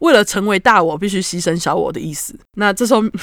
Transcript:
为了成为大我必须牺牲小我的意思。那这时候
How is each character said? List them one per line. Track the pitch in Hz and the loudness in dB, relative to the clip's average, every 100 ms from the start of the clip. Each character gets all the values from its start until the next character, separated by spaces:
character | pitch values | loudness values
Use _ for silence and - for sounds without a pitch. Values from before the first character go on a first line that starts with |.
为 | 330 | 4
了 | 247 208 | 4 4
成 | 208 208 | 0 0
为 | 196 | 0
大 | 240 214 | 4 4
我 | 165 156 | 4 0
必 | 202 | -4
须 | 190 | -4
牺 | 185 175 | -4 -4
牲 | 170 170 | -2 -2
小 | 156 | -2
我 | 165 165 | -2 -2
的 | - | -4
意 | 160 | -8
思。 | 147 - - _ - | -10 -12 -14 _ -4
那 | 208 | -2
这 | 196 233 | 0 2
时 | |
候 | 240 214 185 | 2 0 -4